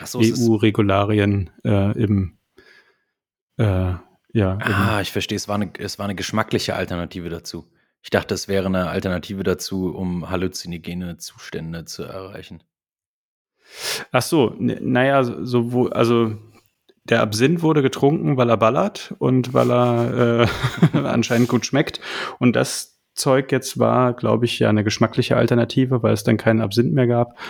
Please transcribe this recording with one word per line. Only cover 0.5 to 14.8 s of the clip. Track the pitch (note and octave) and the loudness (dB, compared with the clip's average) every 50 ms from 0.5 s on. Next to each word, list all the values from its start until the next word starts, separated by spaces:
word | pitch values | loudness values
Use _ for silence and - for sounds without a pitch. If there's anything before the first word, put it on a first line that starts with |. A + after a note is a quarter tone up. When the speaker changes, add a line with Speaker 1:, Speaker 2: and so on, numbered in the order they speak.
| A2 G#2 G#2+ A2 G#2 - G#2+ G2 F#2+ G2 G2+ G2+ G#2+ G#2 G2+ G2+ G2+ G2 F#2 - - - - | 4 4 4 2 2 2 2 2 2 2 2 2 2 2 2 2 2 0 -2 -4 -8 -6 -2
Speaker 2:
äh, | A2+ G#2+ G2 G2 G2+ G#2 | 0 2 2 2 2 0
im, | - A2+ G2+ G#2 G2 F#2+ F2 - _ _ _ _ _ _ _ - - _ _ _ _ _ _ _ _ _ _ _ _ _ _ _ | 0 0 2 2 2 0 -2 -6 _ _ _ _ _ _ _ -20 -20 _ _ _ _ _ _ _ _ _ _ _ _ _ _ _
äh, | - A#2+ G#2 F#2+ F#2 F#2 F2+ F2+ E2+ - - _ _ _ _ - | 0 0 2 2 2 0 0 -2 -4 -8 -14 _ _ _ _ 0
ja, | A#2 G2+ F#2 F#2+ G2+ | 0 2 2 0 -2
Speaker 1:
Ah, | - - G#2 G2 G2 G2+ G#2 | -2 -2 0 0 0 0 0
Speaker 2:
im | G#2 F#2+ | 0 -2
Speaker 1:
ich | - - | -4 -4
verstehe, | G#2+ G2+ - G#2+ | -4 -4 -4 -4
es | G2 - | -6 -6
war | - G2+ | -4 -4
eine, | G#2 G#2 E2+ - - | -4 -4 -6 -6 -10
es | - G2 - - | -10 -10 -8 -8
war | G#2 | -8
eine | G2+ G2+ | -6 -6
geschmackliche | F2+ G2 - - G#2+ A2 - - A2 - - - | -6 -6 -4 -2 -2 -2 0 -2 -2 -2 -2 -4
Alternative | G2+ F#2+ F2+ F#2 E2+ F2 E2 - F#2 E2+ E2+ | -4 -4 -4 -4 -6 -6 -8 -8 -10 -10 -8
dazu. | E2 E2 - - - E2+ D#2 _ _ _ _ _ _ _ _ | -10 -10 -10 -12 -14 -14 -16 _ _ _ _ _ _ _ _
Ich | - | -2
dachte, | - F#2+ - - G#2 | 0 0 0 0 -4
es | F2+ - - | -6 -4 -2
wäre | G2 G2 F#2 | -2 0 0
eine | F#2+ F#2+ F#2 F2+ E2 | 0 0 0 0 -2
Alternative | - F#2+ F#2 G2 F2+ F2 - - G2 F#2+ F#2 | -2 -4 -2 -2 -4 -4 -6 -8 -8 -4 -2
dazu, | F#2+ F2+ - - - G2 F#2+ F#2 F2+ D2+ | -2 -2 -2 -4 -6 -6 -4 -4 -4 -4
um | - F#2 F2+ F2 F2 E2 E2+ | -4 -4 -4 -4 -6 -6 -4
halluzinogene | F#2+ F2+ F#2 F#2 - - - F2 F2 E2+ D#2+ - F2 F2+ F2+ F2 E2+ D#2 | -4 -4 -4 -4 -6 -8 -10 -10 -12 -12 -10 -10 -10 -8 -8 -10 -12 -12
Zustände | - - - - - - - - D#2+ E2 E2 E2 E2 | -16 -18 -20 -20 -16 -12 -12 -10 -10 -8 -10 -10 -12
zu | - - - - | -12 -12 -12 -12
erreichen. | - - F#2+ F#2+ F#2+ G#2 A2 - - - E2 - _ _ _ _ _ _ _ _ _ _ _ _ _ _ _ _ _ _ _ _ _ - - - - - - - - | -12 -12 -14 -14 -14 -16 -16 -16 -18 -20 -20 -20 _ _ _ _ _ _ _ _ _ _ _ _ _ _ _ _ _ _ _ _ _ -18 -12 -10 -8 -8 -8 -8 -2
Speaker 2:
Ach | - B2+ A#2+ | -2 -2 0
so, | - F3 D#3+ B2 G#2 - - | 0 2 2 2 2 0 -2
n-, | G#2 A#2+ - - | -4 -4 -4 -2